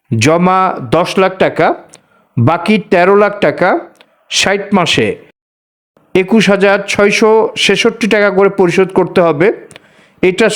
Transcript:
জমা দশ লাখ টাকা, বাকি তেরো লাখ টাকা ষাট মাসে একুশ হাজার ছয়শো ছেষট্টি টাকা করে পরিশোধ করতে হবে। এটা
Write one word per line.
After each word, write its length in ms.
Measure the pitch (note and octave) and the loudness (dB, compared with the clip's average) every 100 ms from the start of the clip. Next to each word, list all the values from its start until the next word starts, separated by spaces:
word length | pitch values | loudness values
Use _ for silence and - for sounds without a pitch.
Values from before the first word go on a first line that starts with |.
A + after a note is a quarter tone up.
| _ | _
জমা 500 | A2+ C#3 E3 F3+ F#3 F#3 F3+ B2+ D#3+ | -2 0 2 2 0 -2 -4 -2 -2
দশ 140 | F3 - | 0 0
লাখ 100 | F#3 F#3 | -2 0
টাকা, 220 | D#3+ - F3+ E4 - - _ _ _ - | -2 0 -2 -2 -10 -20 _ _ _ -2
বাকি 380 | A#2+ E3+ F3 G#3+ - | 0 0 0 -2 0
তেরো 220 | F3+ F3+ G3+ | 0 4 4
লাখ 120 | G#3 G3+ | 2 0
টাকা 240 | G#3 - F3+ E4+ - _ _ _ _ | -2 0 -2 -2 -6 _ _ _ _
ষাট 340 | - - G3 G3+ F#3+ | -4 -2 -4 -2 -2
মাসে 300 | E3 - G#2+ - - _ _ _ _ _ _ _ _ | 0 -2 -2 -6 -14 _ _ _ _ _ _ _ _
একুশ 300 | F3+ F#3 A3 F#3+ | -2 0 0 2
হাজার 260 | G3 G3 G3+ - | 2 2 0 -2
ছয়শো 380 | - G3+ - A3 A3 - - | 0 0 2 2 2 0 -2
ছেষট্টি 440 | - G3 A#3 A3 G#3+ | -2 0 -2 -2 -2
টাকা 160 | G#3+ G3+ F#3+ | 0 0 2
করে 120 | G3 G3 | 0 2
পরিশোধ 280 | F3+ E3 F#3 - | 0 0 0 0
করতে 220 | E3+ - E3+ | -2 0 0
হবে। 200 | D3 G3 - - - _ _ _ _ | 2 0 -2 -12 -20 _ _ _ _
এটা 240 | G#3 - A3 | -2 0 -2